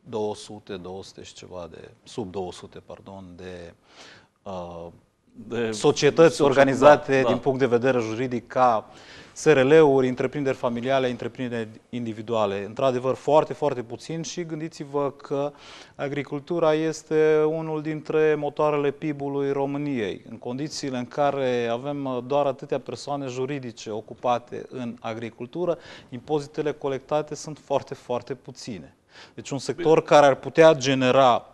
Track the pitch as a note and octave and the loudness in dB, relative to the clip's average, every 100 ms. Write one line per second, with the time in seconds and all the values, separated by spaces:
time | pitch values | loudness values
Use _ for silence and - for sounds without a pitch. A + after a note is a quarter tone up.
0 | - A#2 G#2+ G2+ - G#2+ - G2 F2+ F#2+ | -10 -6 -6 -6 -12 -18 -12 -12 -10 -14
1 | F#2+ - - - G2 F2+ E2+ - - - | -14 -18 -20 -20 -16 -14 -14 -16 -20 -20
2 | - - G2+ F#2 F2+ - G2 - _ F2 | -16 -12 -10 -8 -10 -12 -18 -20 _ -20
3 | G#2 G2 F#2 F2 F#2 F2+ E2+ - _ - | -18 -18 -18 -16 -16 -14 -18 -20 _ -20
4 | - - _ _ - F#2 F2 E2+ E2+ - | -20 -20 _ _ -14 -12 -12 -14 -16 -18
5 | _ _ _ - A2+ A#2 A2+ G#2+ D3+ - | _ _ _ -20 -8 -4 -4 2 2 4
6 | D3 C3+ E3 D#3+ C#3+ C3 C#3 C3 C#3 D3 | 2 6 6 6 2 6 4 8 8 8
7 | - C3+ B2+ G#2 C#3+ C3 C3 A#2 B2+ B2 | 4 0 2 0 0 0 2 2 2 0
8 | A2 A2 B2+ B2 - C3 B2+ A2 - - | -2 -4 -4 -6 -6 2 2 2 -4 -20
9 | - - - - D3+ C#3+ C3 D#3+ D3+ C3+ | -20 -20 -20 -2 4 6 8 8 8 6
10 | B2+ B2 C3 D3+ C3+ B2+ B2+ A#2+ B2 C3+ | 2 0 -4 -2 -4 -2 -4 -4 -2 0
11 | B2+ A#2+ B2 - B2+ A#2 A2 A2 _ B2 | 0 -4 -8 -8 -8 -6 -8 -12 _ -10
12 | A#2 G#2+ G#2+ A#2 G#2 G2 G2 A#2 C3+ B2 | -8 -10 -4 0 0 -2 -6 -2 0 0
13 | C3 B2 - D3+ D3 C3 D3 B2 A2+ B2 | -2 -2 2 2 2 -2 -4 -4 -10 -14
14 | - D#3+ D#3+ - E3 D#3 D#3+ - C#3+ C#3+ | -10 -10 -8 -10 -10 -8 -10 -12 -8 -4
15 | C#3+ B2 - C#3 C#3+ C#3+ - - - - | -4 -6 -8 -4 -4 -8 -20 -20 -20 -10
16 | C#3 C#3+ C3+ D3 C#3 F3 D#3+ D#3 D#3+ D3+ | -6 -6 -6 -10 -6 0 2 2 0 -4
17 | - D#3 D#3 D#3 D#3 D#3+ D#3+ D#3 D3+ D#3 | -2 2 4 4 2 0 -4 -6 -6 -8
18 | D3 D#3 D#3 D3+ D3 C#3 D3+ D3 C#3+ C#3+ | -2 2 2 2 -2 0 0 2 0 -2
19 | D#3+ C#3+ C#3 C#3 C#3 C#3 C#3 C#3+ D3 C3+ | -6 -6 -4 -2 -2 -2 -2 -4 -4 -2
20 | G2+ F2 - A2 A#2+ B2 D3+ - C#3+ B2+ | -4 -6 -12 -14 -10 -8 -8 -8 -6 -6
21 | B2 - C#3+ C#3 C3 B2 A#2 A#2 C#3 C#3+ | -6 0 0 0 0 0 -2 -4 -4 -6
22 | C3+ B2+ B2 C#3+ C#3+ C3 D3 C#3+ - A#2+ | -6 -6 -2 0 0 -2 -6 -6 -6 -12
23 | - C#3+ C3+ B2 B2+ C#3+ B2+ A2 - G#2+ | -8 -8 -6 -6 -6 -6 -10 -14 -10 -10
24 | A2+ A#2 B2+ A#2+ - G#2+ G#2+ C3 A#2+ A2+ | -10 -8 -2 -2 -4 -14 -12 -10 -10 -10
25 | A#2 A2+ A#2 - B2 E3 F3 D#3+ - - | -10 -10 -10 -12 -12 -6 -4 -4 -8 -20
26 | - B2 - D3+ C#3 - D3 C#3 C#3+ C3+ | -16 -16 -4 -4 -4 -6 -6 -4 -6 -6
27 | - D3+ D3+ D3+ - D3+ _ C#3 B2+ C#3 | -4 -4 -4 -10 -12 -16 _ -4 -4 -16
28 | - A#2+ A2+ B2+ - B2+ - G#2 B2+ _ | -6 -6 -6 -14 -14 -16 -12 -12 -14 _
29 | _ - - - - C#3 - D#3 E3 D#3+ | _ -20 -20 -18 -10 -8 -6 -2 4 4
30 | - D#3 C#3+ C3 C3+ C#3+ D#3+ D#3 B2+ C3 | 8 8 8 4 -2 6 8 8 2 2
31 | B2+ C3 C3+ A2+ - | 4 6 6 4 -2